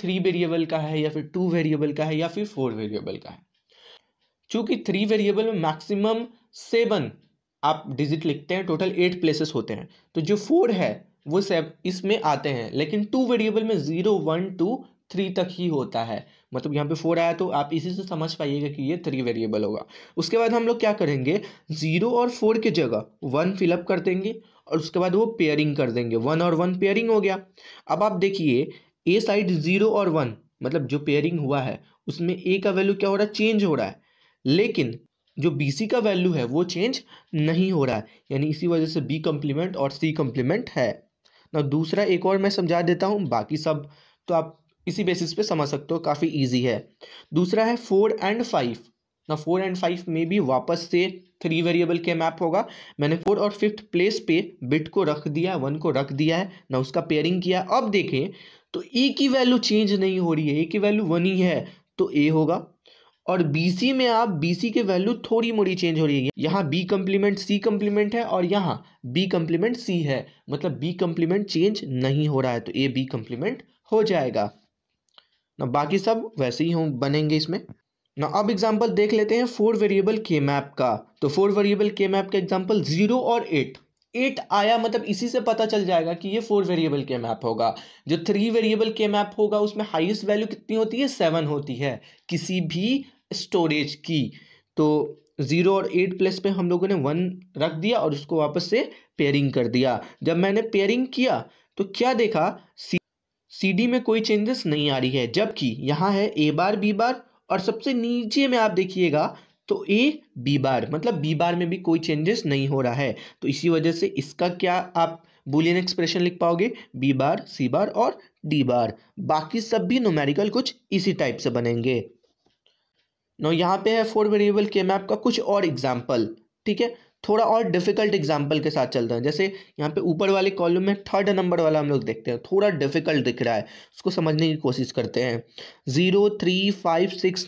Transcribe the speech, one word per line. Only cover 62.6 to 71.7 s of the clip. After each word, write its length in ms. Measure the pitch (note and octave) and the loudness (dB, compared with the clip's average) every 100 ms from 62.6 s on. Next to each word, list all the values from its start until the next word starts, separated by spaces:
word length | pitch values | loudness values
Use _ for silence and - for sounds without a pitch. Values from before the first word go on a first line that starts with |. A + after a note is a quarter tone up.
| - _ _ _ _ _ - | -4 _ _ _ _ _ -2
और 160 | F#3 | 0
बीसी 480 | D#3 D3 F3 F3+ A#3+ | 2 0 0 0 0
में 140 | C4 B3 | 2 2
आप 200 | A3+ A#3 E3 | 2 2 0
बीसी 320 | E3+ F3 A#3 | -2 0 0
की 120 | A#3+ | 0
वैल्यू 300 | G3+ F3+ G3 A#3 | 2 2 0 -2
थोड़ी 280 | - A3+ A#3 | 0 0 2
मोड़ी 220 | A3 F#3+ | 2 0
चेंज 240 | F#3 F3 D#3+ | 0 0 2
हो 60 | D3+ | 2
रही 180 | C#3+ | 2
है, 60 | C3 - | 0 -2
यहाँ 240 | D3 G3 D#3+ | -2 0 0
B 140 | D#3+ F3+ | -2 0
कॉम्प्लीमेंट 480 | G3+ F#3 G3 G3+ G3 | -2 0 2 2 0
C 180 | - G#3 | -2 0
कॉम्प्लीमेंट 540 | A3 G3+ G#3 G3+ G#3 | 0 0 0 0 0
है 80 | A#3 | -2
और 200 | A3+ F#3 F3+ | -2 0 2
यहाँ 360 | G3+ F3+ G#2 - _ B2 | 2 0 -4 -8 _ -4
B 220 | C3+ F#3+ | -2 0
कॉम्प्लीमेंट 460 | F#3 D#3+ E3 G#3+ B3 | 0 0 0 0 -2
C 200 | - F3 | -2 -2
है, 240 | D3 B2+ - _ - | 0 -2 -4 _ -10
मतलब 300 | C#3+ F3+ A#2+ | -6 -4 -4
B 120 | D3+ F3+ | -6 -2
कॉम्प्लीमेंट 460 | F3+ E3 E3 F#3+ G3 | -2 0 0 0 0
चेंज 360 | E3 F#3+ | 0 0